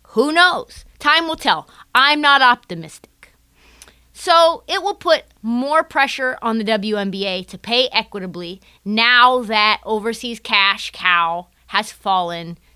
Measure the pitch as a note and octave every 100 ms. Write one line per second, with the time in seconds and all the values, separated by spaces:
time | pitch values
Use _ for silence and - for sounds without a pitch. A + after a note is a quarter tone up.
0 | _ A3 C#4+ D#4+ F4+ E4+ - - - _
1 | D4 D#4 E4 D#4+ - D#3+ - - - B3+
2 | C#4 D4 D4 C#4 B3+ A#3+ _ E3+ D#3+ -
3 | - _ - _ _ _ _ _ - _
4 | _ - - E4+ E4 E4+ - F#4+ F#4 G4+
5 | F4 D#4+ - _ A3 A#3+ C4+ D#4 E4 C#4
6 | C#4 - C4 - A#3 A3+ G#3+ A3 G#3 G#3
7 | G3 F#3+ G3 F#3 F3+ F#3 - A#3+ C4+ G#3+
8 | A3 G3+ F#3 F3 F3 G3 _ _ G3 G#3+
9 | A#3 B3 B3+ B3+ A3 G#3+ G#3+ G#3 - G#3+
10 | G#3+ A3+ A#3+ A3+ - G#3+ G3 G3 - -
11 | F#3 F3 E3+ E3+ F3+ _ _ F#3+ G#3+ -
12 | G#3 F#3+ F3 E3+ E3+ E3+ _